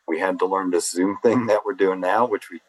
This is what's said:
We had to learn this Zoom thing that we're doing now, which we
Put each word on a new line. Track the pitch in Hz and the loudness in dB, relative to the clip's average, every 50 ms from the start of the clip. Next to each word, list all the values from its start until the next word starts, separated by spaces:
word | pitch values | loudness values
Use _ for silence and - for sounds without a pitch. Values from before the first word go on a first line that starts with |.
| _ - | _ -6
We | 80 80 | -4 -2
had | 92 95 92 87 | -2 -2 -2 0
to | 90 | -2
learn | 92 95 95 95 90 | 0 0 0 0 0
this | 87 85 - - | 0 0 0 -2
Zoom | - 90 92 101 98 - | -2 0 0 0 0 0
thing | - 117 110 123 113 | 2 2 2 2 2
that | 110 107 107 - | 2 0 0 0
we're | 104 95 | -2 -2
doing | 90 98 95 95 92 | 0 2 0 0 0
now, | 92 92 98 110 120 | 0 0 2 2 2
which | 120 104 90 - - | 0 0 -4 -6 -8
we | 87 82 _ | -16 -18 _